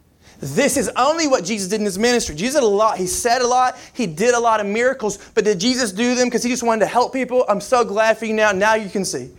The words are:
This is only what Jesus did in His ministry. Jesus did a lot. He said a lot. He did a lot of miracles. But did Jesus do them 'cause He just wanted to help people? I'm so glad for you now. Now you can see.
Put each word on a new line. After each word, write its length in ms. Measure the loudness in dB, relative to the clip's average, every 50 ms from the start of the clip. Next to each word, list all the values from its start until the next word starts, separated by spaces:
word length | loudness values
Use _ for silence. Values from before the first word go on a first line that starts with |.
| _ _ _ _ _ -20 -18 -14
This 380 | -12 -4 0 0 0 2 0
is 140 | 0 -2 -2 -2
only 320 | 0 0 2 2 0 0
what 160 | 0 0 0 0
Jesus 260 | -4 -4 -4 -2 -2
did 100 | -2 -2
in 60 | -2
His 120 | -4 -2
ministry. 380 | 0 0 2 2 0 -2 -4 -6
Jesus 200 | -6 -4 -2 0
did 80 | 2 2
a 40 |
lot. 320 | 2 2 2 2 0 0 -2
He 80 | -4
said 340 | -4 -4 -2 0 0 0 2
a 60 | 2
lot. 320 | 2 2 2 2 0 -2 -6 -14 -12 -6
He 120 | -6 -6
did 300 | -4 -2 0 2 2 2
a 40 | 2
lot 200 | 2 2 2 0
of 80 | 0
miracles. 500 | -2 -2 0 0 0 0 -2 -4 -6 -6 -8 -12 -4 -2
But 120 | 0 2
did 140 | 2 0 2
Jesus 320 | 0 0 0 0 -2 -2
do 220 | -2 0 0 0 2
them 160 | 2 0 0
'cause 140 | 0 -2 -2
He 80 | -2
just 100 | -4 -2
wanted 200 | 0 0 2 2
to 100 | 0 2
help 220 | 2 0 0 0 -2
people? 320 | -4 -2 0 0 0 2 2
I'm 120 | 0 -2
so 220 | 0 2 2 2 2
glad 360 | 2 0 2 2 2 2 0
for 60 | -2
you 80 | -2 0
now. 160 | 2 2 2
Now 240 | 2 2 2 2 2
you 140 | 0 -2 -4
can 140 | -4 -4 -4
see. 260 | -4 -6 -8 -8 -12 -16